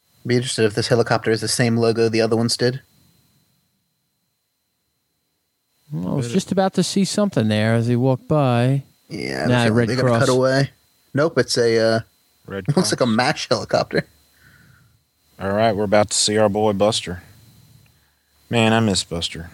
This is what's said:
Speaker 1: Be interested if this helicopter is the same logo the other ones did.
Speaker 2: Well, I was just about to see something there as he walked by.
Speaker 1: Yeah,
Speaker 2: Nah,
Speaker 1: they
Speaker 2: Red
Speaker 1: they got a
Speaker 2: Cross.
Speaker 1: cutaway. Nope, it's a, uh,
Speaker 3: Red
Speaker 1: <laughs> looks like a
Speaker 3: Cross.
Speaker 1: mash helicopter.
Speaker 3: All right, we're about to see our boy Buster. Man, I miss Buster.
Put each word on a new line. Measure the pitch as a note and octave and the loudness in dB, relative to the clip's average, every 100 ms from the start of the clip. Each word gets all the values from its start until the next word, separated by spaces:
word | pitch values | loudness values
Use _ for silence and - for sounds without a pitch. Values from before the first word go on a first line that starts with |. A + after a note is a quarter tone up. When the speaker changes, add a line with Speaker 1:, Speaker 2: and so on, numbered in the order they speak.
| _ _ A#2+ | _ _ -2
Speaker 1:
Be | B2 | -2
interested | B2+ - A2 | -2 0 0
if | G#2+ | 0
this | G#2+ | 0
helicopter | A#2 A2+ A2+ - | 0 2 0 0
is | A2 | -2
the | G#2+ | -2
same | - A#2+ A2+ | 0 0 2
logo | A2+ A2+ A2+ | 2 2 0
the | A2+ | 2
other | A2 A2+ | 0 0
ones | A#2 - | 0 0
did. | G2+ C3 - _ _ _ _ _ _ _ _ _ _ _ _ _ _ _ _ _ _ _ _ _ _ _ _ _ _ _ _ _ _ | -2 -4 -12 _ _ _ _ _ _ _ _ _ _ _ _ _ _ _ _ _ _ _ _ _ _ _ _ _ _ _ _ _ _
Speaker 2:
Well, | D3+ F3+ | -10 -4
I | D#3+ | -4
was | A#2+ | -2
just | D3 - | -4 -2
about | F#3+ F#3+ - | -2 0 0
to | |
see | F3 - F#3+ | -2 0 -2
something | - G3+ - A2 | 0 -2 0 0
there | G#2+ A2 A#2 | 0 2 0
as | A#2 | 0
he | A#2+ | 0
walked | C3 C3 - | 0 0 0
by. | D#3 C3+ A#2+ B2 C3+ - _ _ | 0 2 2 0 -2 -4 _ _
Speaker 1:
Yeah, | - B1+ C2 B2 | -10 -8 -4 0
Speaker 2:
Nah, | B2 A#2 | 2 2
Speaker 1:
they | |
Speaker 2:
Red | A2 A#2 | 2 0
Speaker 1:
they | B2+ | 0
got | B2+ | 0
a | |
Speaker 2:
Cross. | A#2 A2+ | 2 2
Speaker 1:
cutaway. | B2+ C3 C3+ C#3 - _ _ _ | 2 2 2 -2 -6 _ _ _
Nope, | C3+ D#3+ - | -2 -2 0
it's | D3 - | -2 0
a, | A#2 A2+ | 2 2
uh, | A2 A2+ - _ _ _ - | 2 0 -4 _ _ _ -14
Speaker 3:
Red | G2 F#2+ | -10 -2
Speaker 1:
<laughs> | C#3+ | 0
looks | - | 0
like | D#3 | 0
a | B2+ | 0
Speaker 3:
Cross. | A2 | 2
Speaker 1:
mash | B2+ D#3+ - | 0 -2 -2
helicopter. | A2 F#2+ - - - - _ _ _ - _ _ _ _ _ _ _ _ - | -4 0 -2 0 -4 -6 _ _ _ -20 _ _ _ _ _ _ _ _ -12
Speaker 3:
All | F#2+ | -4
right, | G2+ A2+ G2 | 0 0 0
we're | G#2+ | 2
about | G#2 G#2 | 2 2
to | - | 0
see | - G#2+ | 0 2
our | G#2+ | 2
boy | G#2 A2 | 2 0
Buster. | G2 G#2 A2+ - F2+ - - - - _ _ _ _ _ _ _ _ _ | 2 2 0 -6 -12 -14 -20 -20 -20 _ _ _ _ _ _ _ _ _
Man, | A#2 A2+ | 0 2
I | A2+ | 2
miss | A2 F2+ | 2 0
Buster. | - E2+ E2+ D#2+ E2 | -4 -8 -8 -10 -16